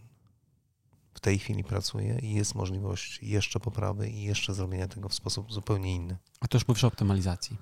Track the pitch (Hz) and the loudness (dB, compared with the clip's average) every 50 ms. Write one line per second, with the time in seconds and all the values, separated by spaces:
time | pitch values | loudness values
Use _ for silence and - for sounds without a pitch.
0 | - - _ _ _ _ _ _ _ _ _ _ _ _ _ _ _ _ _ _ | -12 -20 _ _ _ _ _ _ _ _ _ _ _ _ _ _ _ _ _ _
1 | _ _ - - - 101 101 98 - - 107 101 98 - - 98 95 - - 104 | _ _ -10 -2 2 2 2 2 2 -2 -2 -2 -2 -2 -2 -2 -2 -2 -2 -2
2 | 101 107 113 117 - 107 104 104 101 - - 104 98 92 95 95 101 95 92 87 | 0 0 0 -2 -2 0 0 2 0 0 0 -2 -2 -2 -2 -2 -2 -4 -4 -4
3 | - - - - - 104 101 101 - - - 101 - 113 - - 98 95 98 104 | -6 -8 -10 -8 -4 0 0 0 2 0 -2 -2 -2 -2 -2 -2 -2 -2 0 -2
4 | 104 107 110 107 101 104 104 - - - 95 98 92 92 92 92 92 92 - 104 | -4 -4 -4 -4 -2 0 0 0 0 -2 -2 -2 -2 -2 -2 -2 -2 -4 -4 -6
5 | 98 95 - - - - - 120 98 113 110 104 - - 110 98 95 92 92 87 | -6 -4 -4 -4 -2 -2 -4 -4 -4 -6 -6 -4 0 0 0 2 2 0 0 -2
6 | 85 87 90 90 _ _ _ - - - - 123 - - 117 - 123 117 - - | -2 -4 -6 -8 _ _ _ -4 0 4 4 4 6 4 4 6 6 4 4 4
7 | 104 98 98 98 90 92 87 - - - 107 - | 4 4 4 4 4 2 0 -2 -4 -6 -8 -8